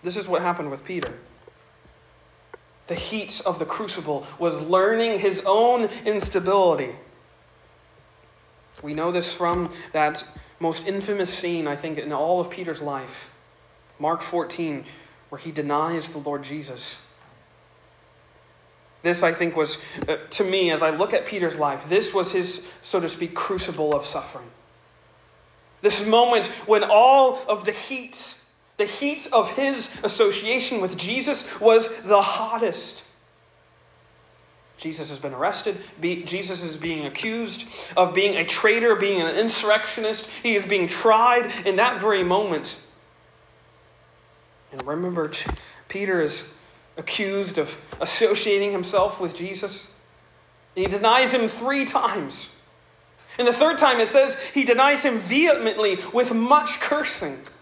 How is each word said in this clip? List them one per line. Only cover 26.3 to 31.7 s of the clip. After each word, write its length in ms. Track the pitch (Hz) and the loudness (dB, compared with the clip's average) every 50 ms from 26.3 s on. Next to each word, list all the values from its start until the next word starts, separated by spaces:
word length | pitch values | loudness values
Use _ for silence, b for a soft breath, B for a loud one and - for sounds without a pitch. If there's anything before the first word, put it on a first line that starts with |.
| 240 220 190 - B B B | 4 2 0 -2 B B B
when 180 | - 214 208 208 | 4 4 4 6
all 580 | - - 208 240 254 269 277 262 262 254 254 - | 6 8 8 10 10 10 8 8 6 4 0 -2
of 200 | - 214 202 - | -2 -2 -2 -2
the 60 | 208 208 | -6 -6
heat, 640 | - - - 269 254 240 - - - - - - - _ _ _ _ _ _ _ - | -6 -10 -10 -10 -10 -12 -12 -14 -12 -12 -12 -14 -16 _ _ _ _ _ _ _ -2
the 80 | 208 | -2
heat 420 | 202 - - 285 285 294 294 - - - | -2 -2 -4 -4 -4 -4 -4 -8 2 2
of 200 | 233 202 175 - | 2 2 2 -2
his 380 | - 277 277 277 247 - - B B B | -2 -2 0 -2 -4 -6 -10 B B B
association 760 | 208 - - 226 202 196 196 196 220 247 262 254 - 254 220 | -6 2 4 2 2 2 0 -2 -2 -2 -2 -2 -2 -4 -2
with 160 | 185 185 185 | -2 -4 -4
Jesus 480 | - 165 185 226 262 254 294 277 - - B B B | -6 -6 -4 -4 -2 -2 -2 -2 -4 -4 B B B
was 300 | 202 226 | 6 8